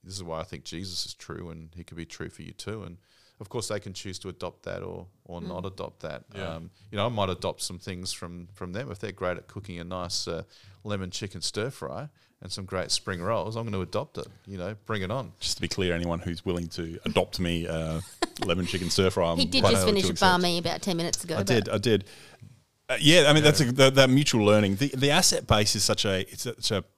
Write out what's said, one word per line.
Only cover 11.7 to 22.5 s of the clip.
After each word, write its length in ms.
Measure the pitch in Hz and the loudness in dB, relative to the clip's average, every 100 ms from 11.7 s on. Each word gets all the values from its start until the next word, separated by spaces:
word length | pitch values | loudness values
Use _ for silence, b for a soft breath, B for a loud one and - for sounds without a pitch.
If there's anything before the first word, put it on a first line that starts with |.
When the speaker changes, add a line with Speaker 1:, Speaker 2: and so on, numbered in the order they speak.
Speaker 1:
fry 380 | - 69 76 147 _ _ _ | -6 -10 -10 -12 _ _ _
and 120 | 92 | -12
some 140 | 92 92 | -10 -6
great 260 | 95 85 | -6 -2
spring 280 | - - 92 | -4 -2 -4
rolls, 360 | 90 113 87 113 | -2 -2 -2 -6
I'm 80 | 117 | -4
gonna 140 | 98 | -4
adopt 400 | 87 110 143 - | -2 -4 -4 -10
it, 80 | - - - | -12 -16 -14
you 140 | 98 | -10
know, 160 | 90 107 - | -10 -10 -6
bring 160 | 107 | -4
it 80 | 92 | -2
on. 240 | 127 123 - | -4 -6 -8
Speaker 3:
Just 160 | - - | -6 -4
to 40 | |
be 60 | 87 | -4
clear, 280 | - 92 85 | 0 0 2
anyone 240 | 87 82 | 0 -2
who's 260 | 87 82 - | -4 -6 -2
willing 220 | 87 85 | -4 -4
to 300 | - 82 85 - | -8 -10 -8 0
adopt 340 | 101 92 - | 2 2 -2
me, 260 | 87 85 82 | -2 0 -2
uh, 340 | 80 80 80 - - | -4 -2 -4 -8 -4
Speaker 2:
<laughs> 240 | - - 95 | -4 -2 0
Speaker 3:
lemon 220 | 87 87 | 0 0
chicken 240 | 92 87 | -2 -2
stir 180 | - 95 | 4 4
fry, 220 | 92 85 | 4 0
I'm 80 | 82 | 2
Speaker 2:
He 60 | - | 2
did 160 | 269 | 4
Speaker 3:
quite 100 | - | 4
Speaker 2:
just 160 | - 190 | 4 4
Speaker 3:
happy 40 | 208 | 2
Speaker 2:
finish 20 | |
Speaker 3:
to 60 | 190 | 2
Speaker 2:
a 40 | |
banh 220 | 170 190 180 | 4 4 6
Speaker 3:
accept. 80 | |
Speaker 2:
mi 140 | 175 175 | 2 0
about 220 | 170 156 | -2 -4
ten 120 | - 170 | -2 -2
minutes 260 | 170 - | -2 -4
ago, 120 | 170 160 | -4 -4
Speaker 3:
I 20 | |
Speaker 2:
but 80 | 101 | 2
Speaker 3:
did, 220 | 120 98 | 2 2
I 80 | 104 | 0
did. 240 | 110 104 - B B B B | 4 2 2 B B B B